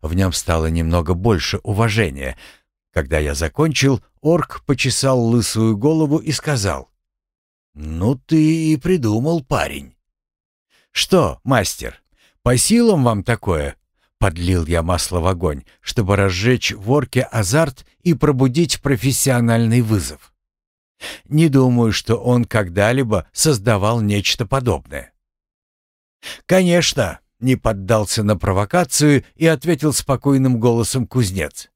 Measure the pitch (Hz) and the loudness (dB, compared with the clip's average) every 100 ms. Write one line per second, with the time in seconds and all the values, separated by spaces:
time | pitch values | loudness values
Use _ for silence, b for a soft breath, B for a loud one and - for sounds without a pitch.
0 | - 87 95 85 - 82 80 82 82 87 | -4 -2 0 -2 -2 -2 0 -2 0 0
1 | 82 87 104 98 - - - 101 113 104 | 0 -2 0 0 -2 -6 -4 -2 0 0
2 | 95 69 65 65 B B B _ _ - | -2 -4 -10 -10 B B B _ _ -6
3 | 71 78 76 71 80 - 160 156 135 131 | -2 -2 -2 -4 -6 -2 -2 2 0 0
4 | _ _ 151 170 - - - 135 131 120 | _ _ 0 0 0 -10 -4 -2 0 0
5 | 135 131 117 120 107 113 110 107 135 160 | 0 2 2 2 0 0 0 2 2 2
6 | 156 156 131 135 - 139 98 69 65 _ | 2 0 -2 -6 -4 -2 -2 -4 -8 _
7 | _ _ _ _ _ _ _ 76 76 80 | _ _ _ _ _ _ _ -14 -10 -4
8 | 98 147 _ 160 156 160 160 156 170 180 | -2 -2 _ 2 4 2 0 0 0 0
9 | 117 107 139 170 131 131 71 73 69 _ | 0 0 0 -2 -2 -2 -2 -6 -16 _
10 | _ _ _ _ _ _ _ _ _ - | _ _ _ _ _ _ _ _ _ -6
11 | - 190 113 65 - - 95 - 58 - | 2 2 2 -2 0 0 0 -6 -12 -12
12 | _ _ _ _ - 127 - 226 233 185 | _ _ _ _ 0 0 2 4 4 4
13 | 123 107 92 117 - 82 71 - _ _ | 2 0 -2 -4 -2 -2 -4 -10 _ _
14 | _ _ 101 82 87 92 78 85 82 87 | _ _ -2 0 0 0 0 -2 0 -2
15 | - 90 82 92 87 73 - b - - | -2 -2 -2 -2 -4 -6 -12 b -8 -4
16 | 95 98 98 87 107 127 - 104 101 143 | 0 2 2 0 0 0 -2 -6 -2 -2
17 | 151 127 131 113 92 127 160 - - _ | 0 -4 -2 -2 0 0 0 -4 -20 _
18 | 175 151 156 131 131 123 165 - 143 131 | -2 2 2 2 2 2 -2 -2 -2 -2
19 | 127 127 - 123 117 113 113 120 110 107 | 0 0 0 2 2 2 2 2 2 0
20 | 73 78 _ _ _ _ _ _ _ _ | -2 -12 _ _ _ _ _ _ _ _
21 | B B _ 151 160 135 131 123 113 101 | B B _ 2 4 4 4 4 2 0
22 | - 127 123 123 117 113 95 87 101 127 | -2 -2 2 0 2 -2 -2 0 0 2
23 | 127 104 - - 160 127 98 107 101 117 | 0 -2 -4 -2 0 0 0 0 2 0
24 | 104 104 - - 110 135 123 80 - 71 | 0 0 -2 -4 -2 -2 0 -2 -4 -14
25 | - _ _ _ _ _ _ _ _ _ | -14 _ _ _ _ _ _ _ _ _
26 | _ _ B B _ 185 180 175 165 - | _ _ B B _ 2 4 2 2 -2
27 | 101 - _ _ 123 127 120 101 95 113 | -4 -4 _ _ 0 0 0 -4 0 0
28 | 104 - 104 104 - 95 104 175 175 - | 0 -2 0 0 0 -2 0 0 0 2
29 | 151 143 b _ 165 156 160 156 151 131 | 4 4 b _ 0 0 0 0 0 -2
30 | - 131 143 135 131 123 120 117 110 131 | -2 -2 2 2 2 2 2 2 0 -2
31 | 110 127 107 95 73 - - | -4 0 0 -2 -6 -8 -20